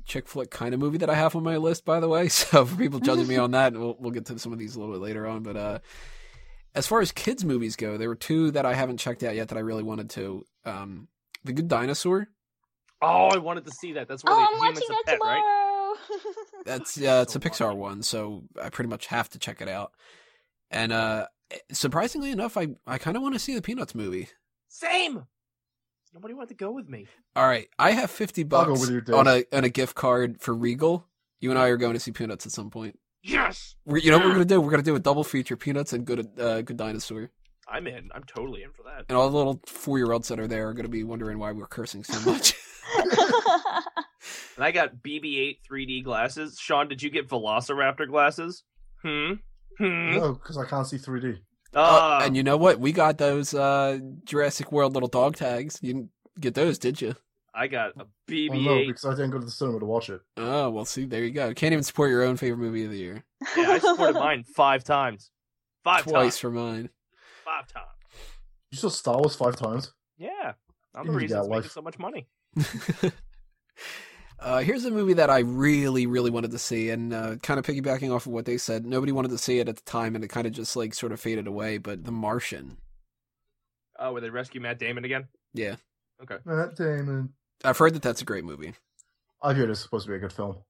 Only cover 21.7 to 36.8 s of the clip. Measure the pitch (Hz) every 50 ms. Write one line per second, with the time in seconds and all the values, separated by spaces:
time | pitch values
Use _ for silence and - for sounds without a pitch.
21.7 | - - - 143 135 165 208 240 - 311 277 277 269 190 220 226 - 208 170 151
22.7 | 127 - _ 120 127 135 - 160 190 240 269 277 269 220 - - 262 226 170 -
23.7 | 240 254 151 - - 113 104 95 92 92 - - - _ _ _ _ _ _ _
24.7 | - - 320 339 349 370 359 320 269 180 127 - _ _ _ _ _ _ _ _
25.7 | _ _ _ _ _ _ _ _ - 170 185 220 240 277 247 240 190 - 196 202
26.7 | 240 269 208 143 131 107 98 - _ _ _ _ _ 135 131 131 123 113 107 -
27.7 | _ - 135 185 220 240 254 180 - - 214 - - 170 156 147 139 135 139 151
28.7 | 139 131 131 123 123 123 117 123 120 135 135 135 127 127 123 - 143 139 131 123
29.7 | 120 135 131 123 - - - 131 123 123 123 120 113 - - - 117 113 120 120
30.7 | 120 135 156 165 170 175 - _ _ _ _ _ _ _ - 127 131 131 127 123
31.7 | 123 120 120 120 117 113 - 123 110 - 117 110 101 - - 107 - - 104 101
32.7 | - 113 110 104 - _ _ _ _ _ - 190 294 285 247 - - - - -
33.7 | - - _ 147 147 165 156 156 151 170 185 185 185 185 175 180 196 180 151 143
34.7 | 151 143 143 160 151 135 - 139 143 151 147 - - 135 127 - 123 - - 147
35.7 | 139 143 147 - 131 120 120 120 123 117 113 107 - 131 120 117 113 113 113 -
36.7 | 120 117